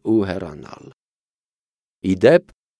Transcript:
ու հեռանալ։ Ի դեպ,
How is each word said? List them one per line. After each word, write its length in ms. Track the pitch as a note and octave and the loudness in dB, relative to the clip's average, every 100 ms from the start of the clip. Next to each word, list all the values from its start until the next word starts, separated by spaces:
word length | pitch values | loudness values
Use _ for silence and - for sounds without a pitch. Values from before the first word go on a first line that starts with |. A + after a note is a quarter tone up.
ու 180 | - A2 | -2 -2
հեռանալ։ 600 | G2 F2+ F2 D2 B1+ - - - _ _ _ _ _ _ _ _ _ _ | -2 -6 -10 -14 -20 -20 -20 -20 _ _ _ _ _ _ _ _ _ _
Ի 100 | G2+ | -4
դեպ, 300 | F#2 A2 E3+ - _ _ | 2 4 4 0 _ _